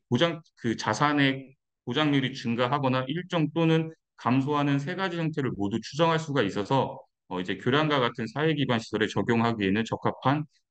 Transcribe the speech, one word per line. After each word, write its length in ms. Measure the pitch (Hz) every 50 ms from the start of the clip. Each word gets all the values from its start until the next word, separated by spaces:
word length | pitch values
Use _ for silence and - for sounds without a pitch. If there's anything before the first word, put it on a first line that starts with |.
| _ -
고장, 320 | 120 120 170 170 160 160 - _ _
그 200 | _ - 117 110
자산의 800 | - - 110 107 - 147 147 147 147 139 135 131 135 135 - - _ _ _ _ _ -
고장률이 500 | 123 120 147 151 147 143 135 131 123 127
증가하거나 720 | - - 117 117 113 127 120 143 147 131 127 127 131 127 135
일정 420 | 156 175 185 - 180 165 151 147 151
또는 380 | 165 165 160 160 160 160 160 160 _ _ _ _ -
감소하는 600 | - 117 127 135 135 139 147 147 143 143 143 139
세 160 | 143 180 180
가지 220 | 185 190 185 170 170
형태를 340 | 160 156 156 151 131 120 -
모두 240 | 98 101 101 113 113
추정할 380 | 110 - - 143 170 165 165 160
수가 240 | 160 147 139 139 107
있어서, 580 | 95 90 104 98 - 135 131 107 - - - - _ _ _ _ -
어, 120 | 90 92
이제 160 | 92 98 98
교량과 420 | - - 123 127 147 156 147 147 135
같은 260 | 123 117 - - 110
사회 280 | - - 139 156 160 156
기반 240 | 139 131 127 120 113
시설에 280 | 113 - - 104 107 101
적용하기에는 760 | - 110 98 - 117 113 113 117 113 107 101 92 98 110 113
적합한 600 | - - - - 117 - - - 131 143 151 151 - _ _ _ _